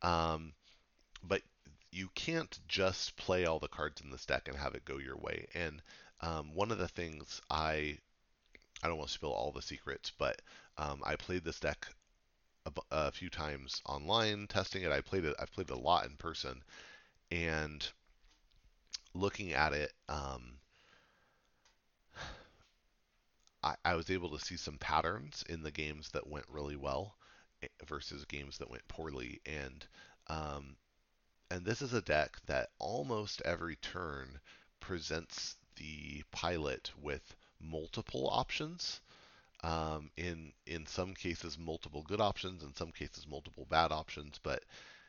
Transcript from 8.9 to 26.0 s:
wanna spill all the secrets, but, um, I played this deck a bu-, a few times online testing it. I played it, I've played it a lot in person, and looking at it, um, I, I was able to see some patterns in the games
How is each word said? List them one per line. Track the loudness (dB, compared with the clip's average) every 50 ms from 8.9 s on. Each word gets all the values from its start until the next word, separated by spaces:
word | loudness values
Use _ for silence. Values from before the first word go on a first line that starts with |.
| 2
wanna | 2 0 -2
spill | -2 -2 0 0 0
all | 0 0 0 -2
the | -4
secrets, | -6 -6 -8 -6 -4 -6 -4 -4 -4 -6 -2 0
but, | 2 2 2 0 -6 -18 -18 -20 -20 -12 -6 -4
um, | -2 -2 -2 -2 0
I | 0 0
played | 0 0 0 0 0 0
this | -2 -2 0
deck | 0 0 0 0 -4 -10 -12 -14 _ _ _ _ _ _ _ _ _ _ _ _ -8
a | -8
bu-, | -6 -6 -4 0
a | 2 4 4 4
few | 2 -2 -4 -4
times | -4 -2 -2 -2 -2 -4 -4 -6 -6 -4 -2
online | -2 -2 0 2 6 6 6 8 6 4 2 0 0
testing | 2 2 2 2 2 0 2
it. | 4
I | 4 4 2
played | 2 2 4 4
it, | 4 2 0
I've | -2 -4 -2
played | -4 -4 -2
it | -2
a | 2
lot | 4 6 6 6 6
in | 2 -4
person, | -6 -6 -6 -4 -4 -4 -4 -6 -8 -10 -16 -18 -16 -16 -16 -18 -20 -20 -20 _ _ _ -2
and | 0 2 4 4 4 2 2 0 -2 -4 -6 -6 -6 _ _ _ -20 _ _ -20 -20 _ _ _ _ -20 -20 -20 _ _ _ _ -10 -10 -8 -6 -2
looking | 2 2 2 2 0 -2 2 6
at | 6 6 6 6
it, | 4 0 0 -4 _ _ -4
um, | -2 -2 -2 -2 -4 -6 -8 -12 -16 -16 -20 _ _ -20 -20 -20 -20 -20 -20 _ _ _ _ _ _ _ _ _ _ _ _ _ _ _ _ _ _ _ _ _ -12 -10 -8 -8 -10 -12 -14 -20 _ _ _ _ _ _ _ _ _ _ _ _ _ _ _ _ _ _ _ _ _ _ 0
I, | 0 2 2 2
I | 4 4
was | 4 4 2
able | 2 2 2 0
to | -4 -4 -4
see | -4 -6
some | -6 -6 -6 -6 -4
patterns | 0 2 4 4 4 4 2 -2 -4 -8 -8 -8 -6 -6
in | -6 -6 -6
the | -4
games | -4 -2 -2 -2 -4 -6